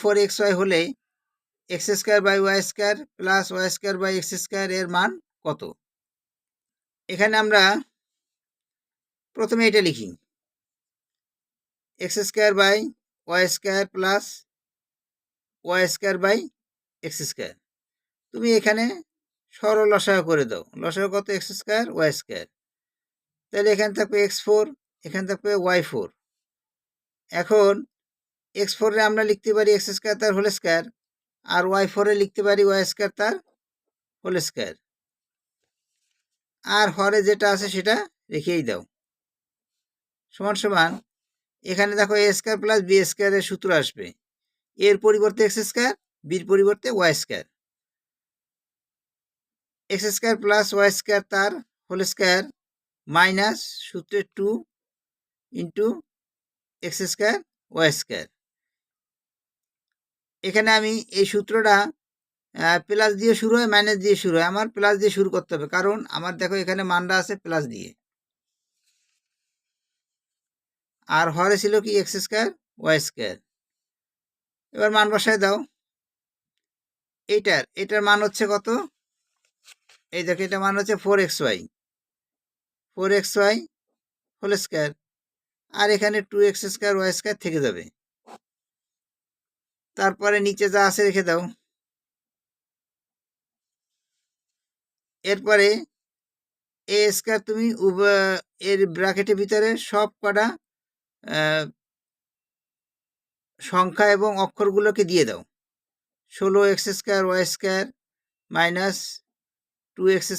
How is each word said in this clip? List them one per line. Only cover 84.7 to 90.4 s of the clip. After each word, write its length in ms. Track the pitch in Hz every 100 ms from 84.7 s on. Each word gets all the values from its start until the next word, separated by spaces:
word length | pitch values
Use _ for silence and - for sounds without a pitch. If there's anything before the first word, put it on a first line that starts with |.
| 165 151 147 _ _ _ _ _ _ _ -
আর 80 | 208 208
এখানে 220 | 208 214 202
টু 80 | 202 202
এক্স 120 | 196 202
স্কয়ার 200 | 190 202 196
ওয়াই 140 | 185 175
স্কয়ার 180 | 214 208
থেকে 140 | 180 160 131
যাবে। 180 | 90 80 _ _ _ - - _ _ _ _ _ _ _ _ _ _ _ _ _ _ _ -
তারপরে 380 | 196 190 202 208